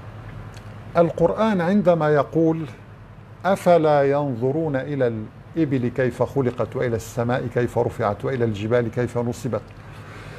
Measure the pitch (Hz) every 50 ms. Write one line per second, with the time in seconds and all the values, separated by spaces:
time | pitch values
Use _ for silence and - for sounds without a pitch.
0 | - - - - - - - - - - - - - - - - - - - 165
1 | 170 156 - - 165 170 - - 220 220 208 180 165 175 202 214 175 180 170 160
2 | 151 151 151 143 131 - - 160 165 160 160 165 156 120 - - - - - -
3 | - - - - - - - - - 180 196 - - 180 175 165 156 151 147 143
4 | 139 139 139 147 147 139 120 110 123 131 135 160 165 151 139 131 131 147 147 135
5 | 127 120 113 110 107 117 - - - - - 160 160 131 139 127 120 120 - 139
6 | 127 123 120 - 120 - - 139 127 120 - - 110 - - 131 131 123 113 107
7 | - - - 120 117 120 123 139 139 117 - 123 120 113 - 120 120 117 - -
8 | 117 101 101 - - 131 135 120 117 113 104 95 107 110 120 123 120 110 110 123
9 | 123 113 - 120 120 120 110 - - 120 107 107 - - - - - - - -
10 | - - - - - - -